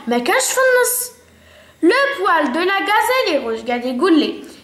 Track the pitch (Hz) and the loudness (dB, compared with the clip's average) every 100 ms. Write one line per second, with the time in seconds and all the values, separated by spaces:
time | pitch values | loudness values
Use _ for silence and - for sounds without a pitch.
0 | 233 240 247 453 523 - 523 508 480 - | -4 -2 0 0 0 0 2 4 2 -2
1 | - - _ _ - - - _ 320 494 | -8 -12 _ _ -20 -20 -20 _ 2 2
2 | 554 554 392 339 294 262 359 392 381 415 | 0 -2 0 0 0 -2 -2 0 0 0
3 | 440 508 440 294 233 220 233 247 247 247 | 2 0 0 -2 -2 -6 -4 -4 -4 0
4 | - 320 214 - - - | 2 2 2 -4 -14 -20